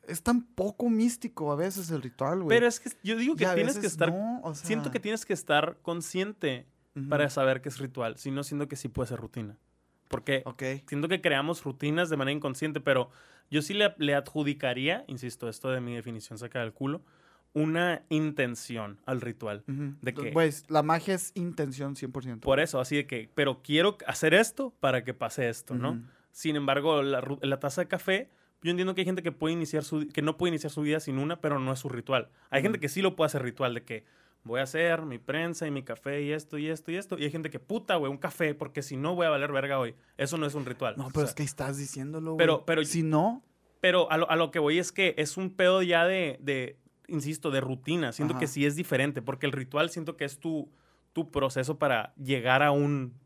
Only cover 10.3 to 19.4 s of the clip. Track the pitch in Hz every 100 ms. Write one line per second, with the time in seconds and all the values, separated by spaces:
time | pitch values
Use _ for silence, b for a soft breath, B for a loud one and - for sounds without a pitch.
10.3 | 135 131 123 131 135 - 143 160 180 160
11.3 | 139 147 170 143 127 147 160 175 151 135
12.3 | 147 143 127 156 147 139 131 123 B B
13.3 | B B 147 147 202 208 202 147 143 139
14.3 | 151 143 143 131 123 139 196 277 127 127
15.3 | - 120 107 131 127 120 120 117 113 -
16.3 | 110 120 127 113 - 135 160 b b b
17.3 | b _ 151 156 165 175 165 - 156 156
18.3 | 147 123 117 - 117 104 101 - 127 120
19.3 | 117